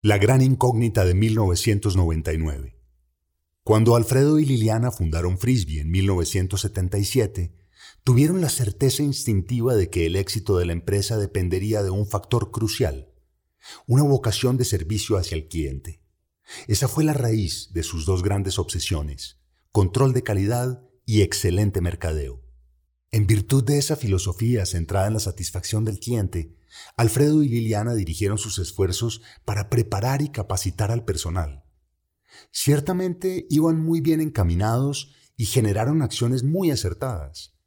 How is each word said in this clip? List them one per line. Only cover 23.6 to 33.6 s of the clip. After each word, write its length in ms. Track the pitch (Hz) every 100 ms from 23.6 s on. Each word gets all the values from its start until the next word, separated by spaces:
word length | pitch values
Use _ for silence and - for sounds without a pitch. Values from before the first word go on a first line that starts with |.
de 140 | 123 143
esa 180 | 143 147
filosofía 680 | 104 95 95 87 113 120 90
centrada 400 | 90 82 98 98
en 80 |
la 60 | 110
satisfacción 640 | 98 - 90 90 - 107 113
del 120 | 98
cliente, 600 | - 120 95 90 80 - _ - - -
Alfredo 480 | 117 127 147 151
y 40 | 143
Liliana 460 | 117 110 104 113
dirigieron 420 | 117 85 82 101 104
sus 220 | 110 98
esfuerzos 640 | 87 - 95 92 117 - - -
para 260 | - 101 95
preparar 520 | 117 110 95 120 139
y 80 | 143
capacitar 600 | 127 98 95 95 - 104
al 140 | 117
personal. 580 | 117 85 82 87 78 69 _ _ _ _ _ _ _ - _
Ciertamente 960 | - - 143 143 180 185 175 185 185 -
iban 320 | 147